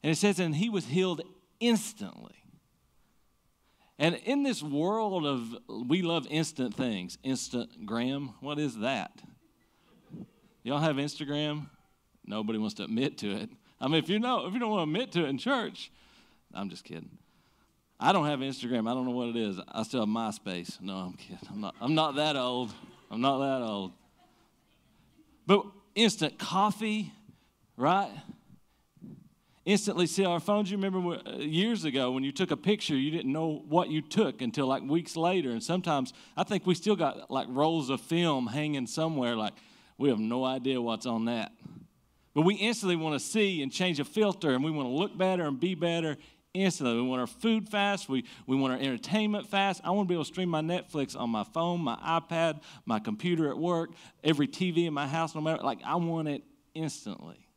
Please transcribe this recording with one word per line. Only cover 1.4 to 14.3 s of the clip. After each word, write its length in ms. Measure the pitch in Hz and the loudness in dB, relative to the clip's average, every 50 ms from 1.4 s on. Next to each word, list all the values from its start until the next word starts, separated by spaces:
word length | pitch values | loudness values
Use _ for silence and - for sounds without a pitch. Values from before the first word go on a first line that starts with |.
| _ _ _ _ | _ _ _ _
instantly." 720 | 226 240 233 214 - - - - 208 185 - - 57 - - - _ - - - _ _ _ _ _ _ _ _ _ _ _ _ _ _ _ _ _ _ _ _ _ _ _ _ _ _ _ - | 4 4 4 4 2 -2 -10 -10 -10 -12 -10 -14 -18 -20 -20 -20 _ -20 -20 -20 _ _ _ _ _ _ _ _ _ _ _ _ _ _ _ _ _ _ _ _ _ _ _ _ _ _ _ 2
And 140 | 143 165 175 - - | 2 2 2 2 0
in 180 | 202 269 285 277 | 0 2 2 2
this 180 | 277 233 127 | 2 0 -2
world 640 | 147 151 139 143 156 180 208 220 220 208 190 180 156 | -2 -2 0 0 2 2 2 2 0 0 0 0 0
of, 320 | 143 139 127 117 113 117 - - - | 0 0 0 -2 -6 -10 -12 -12 -10
we 360 | 113 107 120 123 - 185 185 | -8 -8 0 2 2 2 4
love 240 | 165 165 165 135 - | 2 0 0 -2 0
instant 460 | 151 156 165 - - - 127 123 107 | 0 0 0 0 -2 -4 -4 -4 -2
things. 420 | - 131 123 110 95 92 90 - - - | -2 -2 -2 0 -2 -4 -8 -10 -8 -4
Instagram, 1080 | 131 131 120 - - - 123 117 - - - 113 104 110 117 120 127 135 143 143 131 104 - | -4 -4 -2 -4 -4 -4 -6 -6 -6 -10 -16 -10 -6 -4 -2 -2 -2 -2 -4 -6 -8 -12 -12
what 180 | - 139 147 143 | -8 -6 -4 -2
is 180 | 151 143 113 113 | -2 -4 -2 -2
that? 460 | 104 127 135 113 92 - _ - - - - _ _ _ _ _ _ _ _ _ _ _ _ _ _ _ - 160 - - _ _ _ _ _ _ | -2 -2 0 -2 -4 -6 _ -18 -20 -20 -20 _ _ _ _ _ _ _ _ _ _ _ _ _ _ _ -16 -16 -16 -16 _ _ _ _ _ _
Y'all 160 | _ 117 135 147 | _ -2 -2 2
have 200 | 151 160 147 135 | 2 2 2 0
Instagram? 720 | 143 147 - - 151 139 147 147 151 151 147 151 147 143 _ _ _ _ _ _ _ _ _ _ _ | -2 -4 -4 -8 -8 -6 -4 -2 -2 -2 -4 -4 -8 -10 _ _ _ _ _ _ _ _ _ _ _
Nobody 360 | - 101 107 107 104 113 110 | -8 -6 -4 -4 -2 -2 -2
wants 160 | 107 107 104 | -2 -2 -4
to 80 | - 101 | -6 -6
admit 340 | - 110 113 135 139 - - | -4 -2 0 0 -2 -2 -4
to 140 | - 104 | -6 -6
it. 180 | 98 85 98 113 - - _ _ _ _ | -4 -6 -8 -10 -14 -18 _ _ _ _
I 60 | 131 131 | -2 2
mean, 80 | 156 | 2
if 120 | 160 151 160 | 2 2 2
you 120 | 190 214 | 0 0
know, 260 | 226 247 | 0 0